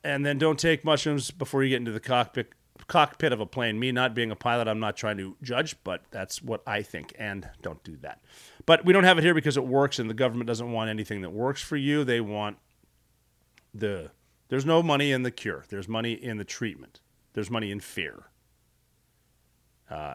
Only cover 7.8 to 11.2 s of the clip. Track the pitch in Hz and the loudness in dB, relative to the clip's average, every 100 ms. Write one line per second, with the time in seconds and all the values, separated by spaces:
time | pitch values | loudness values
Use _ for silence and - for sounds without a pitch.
7.8 | - 73 69 - _ - - - - 165 | -16 -16 -16 -16 _ -20 -20 -2 4 6
8.8 | 175 196 180 170 165 160 147 135 127 135 | 8 8 8 8 6 4 2 0 2 4
9.8 | 139 - 110 110 127 117 117 113 120 113 | 2 0 -4 0 0 0 -4 -4 -4 -2
10.8 | 110 107 104 101 | -2 -4 -4 -6